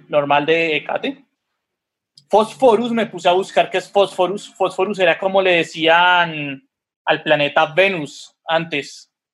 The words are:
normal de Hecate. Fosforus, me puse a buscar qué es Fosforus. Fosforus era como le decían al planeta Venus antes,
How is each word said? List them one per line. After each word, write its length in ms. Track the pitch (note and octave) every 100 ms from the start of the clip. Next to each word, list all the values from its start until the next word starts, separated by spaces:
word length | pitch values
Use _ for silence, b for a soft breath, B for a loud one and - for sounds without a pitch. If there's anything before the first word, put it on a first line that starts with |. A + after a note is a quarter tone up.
| -
normal 360 | D3+ C#3+ D3
de 340 | D3 E3 E3 D3
Hecate. 460 | - - C4 C4+ _ _ _ _ _ _ _ _ _ _ _
Fosforus, 600 | G3+ G#3+ - C4 G#3+ A#3+
me 140 | A#3 G#3
puse 240 | F3 F3+
a 40 |
buscar 360 | F3+ F#3+ F#3+ E3
qué 80 | F#3
es 100 | -
Fosforus. 640 | G3+ F#3+ - F3+ G3 - -
Fosforus 420 | F#3 - G3 F#3+
era 220 | F3 D#3
como 200 | F#3+ G3
le 180 | F#3 E3+
decían 1120 | D#3 E3 D#3+ E3+ F3+ F3+ E3+ D3+ C#3+ C3+ _ _ _ _ -
al 160 | D3+
planeta 460 | D#3+ D3 C#3+ D#3+ D#3
Venus 680 | D3+ G3 F3+ C#3 - - _ -
antes, 640 | E3 E3+ D#3+ - - - _ _